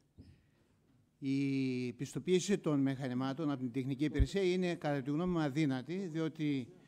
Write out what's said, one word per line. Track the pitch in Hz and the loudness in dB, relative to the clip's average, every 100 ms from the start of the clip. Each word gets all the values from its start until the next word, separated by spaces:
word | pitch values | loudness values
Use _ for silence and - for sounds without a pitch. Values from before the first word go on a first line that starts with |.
| _ - - - _ _ _ _ _ _ _ _ | _ -20 -20 -20 _ _ _ _ _ _ _ _
η | 139 135 139 135 131 123 123 | -2 0 0 0 0 0 -4
πιστοποίηση | 117 139 143 147 185 180 196 | -6 -8 -4 2 2 2 0
των | 160 143 | 2 2
μηχανημάτων | 135 135 139 123 135 135 151 | 2 0 -2 -2 -2 -2 -2
από | 135 | -2
την | 127 | -2
τεχνική | 127 127 127 | -4 -4 0
υπηρεσία | 151 139 139 196 | 2 4 4 4
είναι, | 185 185 180 165 | 2 4 2 0
κατά | 151 143 | 0 0
τη | 135 | 0
γνώμη | 147 185 | 0 0
μου, | 170 | 2
αδύνατη, | 151 135 151 131 127 185 190 | 2 2 2 0 -4 -6 -4
διότι | 160 160 160 151 139 117 - | -2 -2 -2 -2 -2 -4 -12